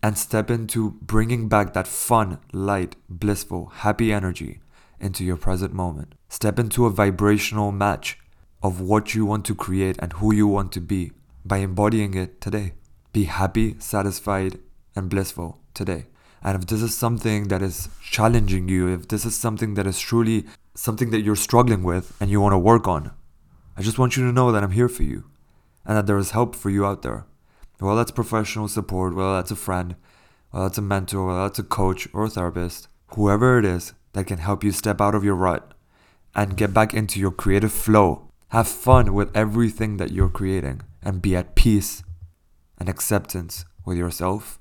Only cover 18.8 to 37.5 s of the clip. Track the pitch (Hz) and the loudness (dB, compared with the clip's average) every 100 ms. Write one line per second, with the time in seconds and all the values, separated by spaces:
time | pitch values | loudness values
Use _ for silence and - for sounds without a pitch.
18.8 | 90 90 - 107 117 - 117 107 110 101 | 2 -2 -4 -4 -4 -4 -4 -2 -4 -2
19.8 | 98 92 - 117 113 110 101 - _ - | -2 -2 0 2 2 0 -2 -18 _ -8
20.8 | - 110 120 110 104 104 - 120 123 104 | -6 -2 0 0 2 0 4 6 6 4
21.8 | 90 90 - - 95 104 101 98 90 117 | 2 -2 -4 -4 2 4 6 6 6 6
22.8 | 101 82 73 - - _ _ _ - - | 4 -2 -4 -14 -20 _ _ _ -20 -6
23.8 | 98 113 127 131 127 123 127 107 101 98 | -4 0 0 2 0 2 4 2 0 2
24.8 | 120 120 76 57 - _ _ _ _ _ | 0 2 -2 -2 -12 _ _ _ _ _
25.8 | - 107 101 101 95 110 117 - 101 98 | -2 0 2 0 0 -2 -2 -2 -2 0
26.8 | 101 98 64 53 - _ _ _ - _ | 0 -2 -8 -10 -12 _ _ _ -20 _
27.8 | 98 107 117 - 113 113 107 113 104 110 | -2 0 0 -4 -2 -2 -2 -6 -6 -6
28.8 | - 92 92 87 95 95 87 104 - 92 | -4 -4 -4 -2 -2 -2 -4 -8 -4 -4
29.8 | 87 90 _ _ _ _ _ - 95 92 | -4 -10 _ _ _ _ _ -4 -4 -4
30.8 | 101 98 92 98 92 90 98 - 98 - | -2 -2 -2 -4 -2 -2 -4 -6 -6 0
31.8 | 95 92 - - 110 104 87 87 87 - | 0 0 -6 -4 -4 -2 -4 -4 -6 -8
32.8 | - _ _ - 101 104 127 123 101 90 | -18 _ _ 0 2 6 6 6 4 0
33.8 | - - _ 98 92 92 87 101 104 95 | -6 -18 _ -6 -4 -4 -4 -2 -2 -2
34.8 | 110 101 101 104 101 92 92 87 - - | -2 0 2 2 0 2 0 0 -6 -20
35.8 | _ _ _ _ _ - 101 95 107 95 | _ _ _ _ _ -2 -2 0 2 4
36.8 | 110 - 104 98 98 87 - | 2 0 -4 -2 -2 0 2